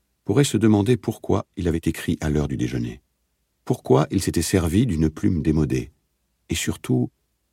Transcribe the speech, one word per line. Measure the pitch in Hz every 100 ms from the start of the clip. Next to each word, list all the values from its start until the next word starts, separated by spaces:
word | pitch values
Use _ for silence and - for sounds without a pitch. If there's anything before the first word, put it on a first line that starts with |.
| _ _ -
pourraient | 107
se | 143 107
demander | 110 104 101 120
pourquoi | - 107 - 98 - -
il | 87
avait | 82
écrit | - 80 - 85
à | 78
l'heure | 73 71
du | 65
déjeuner, | 62 62 58 - _ _ _ _ _ _
pourquoi | - 127 - 131 147
il | 98
s'était | - 82
servi | 80 95 82 92 127
d'une | 80 78
plume | - 107 87
démodée, | 71 78 71 65 - - _ _ _ _ -
et | -
surtout, | - - - 127 123 _ _ _ _